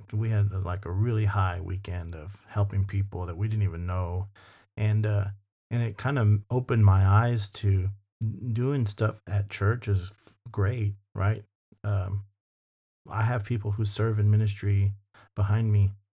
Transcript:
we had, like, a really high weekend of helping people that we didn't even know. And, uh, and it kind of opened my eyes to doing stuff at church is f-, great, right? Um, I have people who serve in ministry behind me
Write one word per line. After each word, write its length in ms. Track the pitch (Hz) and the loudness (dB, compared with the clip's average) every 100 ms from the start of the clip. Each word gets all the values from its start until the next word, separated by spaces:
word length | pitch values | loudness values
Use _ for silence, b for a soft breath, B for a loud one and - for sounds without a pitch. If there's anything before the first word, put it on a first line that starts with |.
| - | -6
we 180 | 104 113 | -4 0
had, 220 | 107 101 95 90 | 2 0 0 -4
like, 200 | 90 82 | -6 -4
a 60 | |
really 340 | 95 117 110 104 | -2 0 0 0
high 340 | 101 92 87 | 0 -2 -2
weekend 540 | 90 92 92 90 85 85 | -6 -8 -8 -8 -8 -12
of 260 | 80 101 - | -14 -18 -6
helping 380 | 104 101 98 98 | -2 0 0 -2
people 420 | 98 98 87 87 | -2 -4 -6 -8
that 100 | 85 | -4
we 100 | 107 | -4
didn't 160 | 110 | 0
even 220 | 95 82 87 | 0 -2 -4
know. 420 | 90 87 90 101 B B B B - | -4 -2 -4 -6 B B B B -4
And, 300 | 107 107 107 | 0 2 2
uh, 200 | 104 98 101 _ _ _ | 0 -2 -8 _ _ _
and 140 | 120 | -4
it 140 | 117 104 | -4 -4
kind 200 | - 143 | -2 2
of 220 | 104 104 - | 4 4 2
opened 340 | 127 127 117 | -2 0 6
my 220 | 101 95 95 | 6 8 6
eyes 440 | 101 120 120 101 | 6 4 0 -4
to 380 | - 104 95 95 101 _ _ 110 - 123 | -4 0 0 0 -6 _ _ -6 -4 -4
doing 340 | 113 127 143 110 | -2 0 0 -2
stuff 340 | - 107 - - | 0 -2 -2 -4
at 220 | 101 101 | -2 -2
church 380 | - 101 120 107 | 0 0 0 0
is 240 | 98 90 | 0 -2
f-, 220 | - - - 117 | -12 -20 -20 -8
great, 440 | 107 104 123 104 101 _ | -2 0 0 -2 -4 _
right? 300 | 98 98 107 - _ _ _ | -2 0 -2 -6 _ _ _
Um, 400 | 104 101 95 101 - _ _ _ _ _ _ _ - | -2 -2 -2 -6 -8 _ _ _ _ _ _ _ -10
I 140 | 104 | -2
have 200 | 110 123 | 0 -2
people 280 | 101 117 101 | -2 -4 -2
who 140 | 101 104 | -2 -2
serve 320 | - 113 107 | 0 0 2
in 120 | 104 | 4
ministry 640 | 107 107 101 101 98 98 98 _ B B - | 4 2 0 0 2 2 -2 _ B B -2
behind 360 | 101 107 113 | 2 2 4
me 200 | 104 98 - _ | 4 2 -2 _